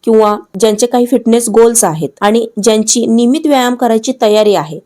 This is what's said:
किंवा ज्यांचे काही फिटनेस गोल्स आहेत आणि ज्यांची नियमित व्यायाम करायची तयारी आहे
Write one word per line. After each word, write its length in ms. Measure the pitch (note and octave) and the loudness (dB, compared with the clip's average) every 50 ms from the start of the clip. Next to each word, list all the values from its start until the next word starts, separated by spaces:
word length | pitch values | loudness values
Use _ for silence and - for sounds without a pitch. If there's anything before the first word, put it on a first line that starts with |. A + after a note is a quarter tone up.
| _ | _
किंवा 300 | A#3 A3+ A3 A3 G#3 G#3 G#3 - _ - F#3+ | 2 2 4 4 2 0 -4 -8 _ -4 -2
ज्यांचे 260 | A3+ A3 G#3 G#3+ B3+ | 0 0 0 0 -2
काही 200 | A#3+ - B3 B3 | -2 0 -2 0
फिटनेस 420 | A#3+ C#4 A#3 A3+ A#3 A3+ A#3+ A#3 A#3 | 0 -2 -2 0 0 0 0 0 0
गोल्स 340 | G3+ A3+ A#3 A#3 A#3 A3+ G#3+ | 2 4 4 4 2 0 -2
आहेत 260 | F3 D#3 D#3 D#3+ C3+ _ _ | -2 -2 -4 -8 -8 _ _
आणि 240 | G#3 G#3 A3 A#3 A3+ - _ G#3+ F#3+ | -2 0 0 0 -2 -4 _ -2 0
ज्यांची 420 | A3+ A3 G#3+ G#3+ A3 - A#3+ A3+ | 0 0 0 -2 -2 -2 -2 -2
नियमित 400 | A3+ A3+ A#3 A#3+ A#3+ C4 D#4+ D#4+ | 0 0 2 2 0 0 0 0
व्यायाम 280 | D4+ C#4+ C4 B3 B3 B3 | 0 0 0 0 -2 -2
करायची 380 | A#3+ C4+ A#3 A3+ A3 A3 C4 C4 - | -2 -2 0 0 0 -2 -4 -4 -2
तयारी 340 | A#3+ G#3+ G#3 G#3+ G#3+ G#3 G3 | 0 2 2 2 2 2 0
आहे 240 | E3+ D3+ D#3 D#3 E3 _ | 0 -2 -6 -12 -16 _